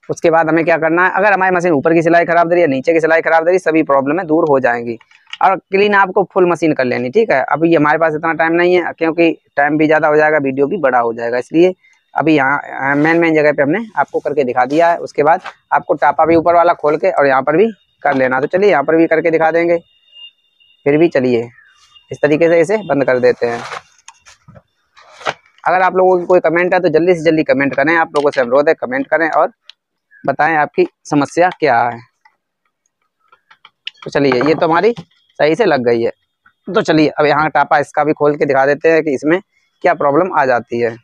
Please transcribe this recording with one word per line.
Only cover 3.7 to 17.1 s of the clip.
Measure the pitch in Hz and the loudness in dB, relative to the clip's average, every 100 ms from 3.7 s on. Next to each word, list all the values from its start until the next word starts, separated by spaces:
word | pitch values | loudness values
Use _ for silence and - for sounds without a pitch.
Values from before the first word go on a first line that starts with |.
| 160 | -2
प्रॉब्लमें | 151 139 135 160 170 | 0 0 0 -4 -2
दूर | 156 165 | 0 2
हो | 135 | 0
जाएंगी। | 123 117 120 113 _ _ _ - | 0 -4 -6 -12 _ _ _ -2
और | 185 190 | 0 0
क्लीन | _ 196 208 | _ -2 0
आपको | 202 196 202 185 | 2 0 0 -2
फुल | 196 180 | 0 0
मशीन | 165 165 | 2 -2
कर | 143 | 0
लेनी, | 127 120 123 | -2 -2 -2
ठीक | 196 226 | -2 0
है। | 139 - | 0 0
अभी | 147 165 | -2 2
हमारे | 165 147 160 | 2 2 2
पास | 160 | 0
इतना | 151 165 | -2 -4
टाइम | 156 165 | -2 0
नहीं | 170 180 | 0 2
है | 180 165 | 0 -2
क्योंकि | - 165 160 170 151 _ - | -4 -4 2 0 0 _ -2
टाइम | 147 151 | 0 0
भी | 151 | 2
ज़्यादा | 156 156 | 2 2
हो | 151 | 2
जाएगा, | 151 156 | 2 0
वीडियो | 139 135 143 | -2 -2 -2
भी | 185 | 0
बड़ा | 135 123 | 0 0
हो | 117 | -2
जाएगा, | 117 117 123 | -4 -6 -6
इसलिए | - 160 185 185 _ _ _ | -2 0 0 0 _ _ _
अभी | - 147 156 | -4 0 2
यहाँ, | 131 143 | 0 -2
अ, | - 135 135 143 | -6 -8 -2 0
main | 151 165 | 0 2
main | 165 | 2
जगह | 156 147 | 2 0
पे | 143 | 0
हमने | 139 185 226 151 | -2 -2 -6 -6
आपको | 139 160 | -4 -4
करके | 151 143 | -4 -4
दिखा | 127 123 127 | -2 -2 0
दिया | 151 170 | 2 0
है। | 170 | 0
उसके | 135 - | -6 -2
बाद | 147 180 - - _ | 0 0 -4 -20 _
आपको | 143 - 160 | -4 -2 0
टापा | 151 139 160 | 0 2 2
भी | 165 | 2
ऊपर | 165 | 2
वाला | 170 170 160 | 2 2 0
खोल | 147 151 | -2 0
के | 190 | -2